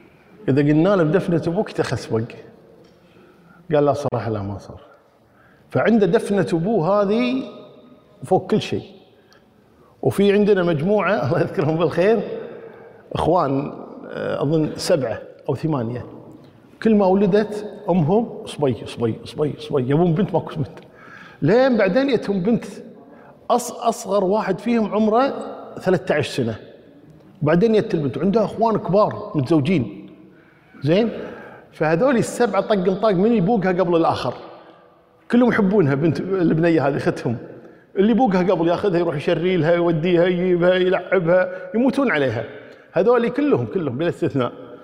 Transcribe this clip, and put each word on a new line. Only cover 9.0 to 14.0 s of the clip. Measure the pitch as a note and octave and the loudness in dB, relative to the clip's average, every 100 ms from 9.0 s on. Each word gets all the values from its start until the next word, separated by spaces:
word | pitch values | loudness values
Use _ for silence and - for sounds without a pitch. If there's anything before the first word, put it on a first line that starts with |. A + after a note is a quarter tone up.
| - _ _ - _ _ _ _ _ _ | -20 _ _ -20 _ _ _ _ _ _
وفي | - - G3+ | -2 2 2
عندنا | G3+ G#3 G3 | 4 4 2
مجموعة، | F3 D#3 E3+ G#3 F3 | 2 0 0 0 0
<laughs> | A3 B2+ | 0 0
الله | E3+ | 0
يذكرهم | - - D3+ D#3+ | 0 0 0 0
بالخير، | E3+ - F#3+ A3+ - - - - - - - - - | 0 2 2 2 -2 -8 -12 -16 -18 -20 -20 -20 -10
إخوان، | - D3+ F3+ C#3+ C3+ D3 - - - | -4 0 2 2 -2 -4 -10 -16 -18